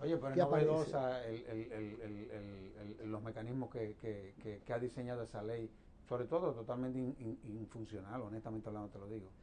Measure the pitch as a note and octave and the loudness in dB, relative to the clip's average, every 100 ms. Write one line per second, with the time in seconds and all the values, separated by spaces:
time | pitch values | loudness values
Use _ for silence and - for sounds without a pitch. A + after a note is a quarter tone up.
0 | D3 E3 C#3 C#3 F3 D3+ D3+ D#3 D3+ C#3 | 2 2 4 8 8 10 8 8 4 4
1 | B2+ B2+ A#2 A2+ B2 A2+ A#2 G#2+ G#2+ A2+ | 4 2 0 -4 -4 -4 -2 -2 -4 -4
2 | A2 G#2 A2+ A2 G2+ G2 F#2+ G#2 G#2 G#2+ | -6 -6 -6 -6 -8 -8 -10 -10 -10 -6
3 | A2 G#2+ A2 A2+ A2 C3 B2 B2 A2 G#2+ | -4 -4 -4 -6 -4 -2 -2 -2 -2 -2
4 | A#2 G2+ G2 - A2 G2+ - A#2+ B2 B2 | -4 -4 -6 -8 -8 -6 -2 0 0 -2
5 | B2 B2 A2 A2 G#2+ A#2 A2+ - - - | -2 -2 -4 -4 -2 -2 -4 -8 -18 -14
6 | - B2 B2 E3 F3 A#2 A2+ B2 B2+ B2+ | -2 0 2 4 4 0 -2 0 0 0
7 | B2+ C#3+ A2+ B2+ - G#2+ G#2+ B2 G#2+ G#2 | 0 -2 -4 -6 -6 -6 -6 -8 -6 -6
8 | F#2+ B2 G#2+ A2 A2+ A2 G#2+ G#2+ G#2 G2+ | -6 -4 -4 -4 -4 -4 -4 -4 -4 -8
9 | G2+ A2 F#2 - | -6 -6 -8 -14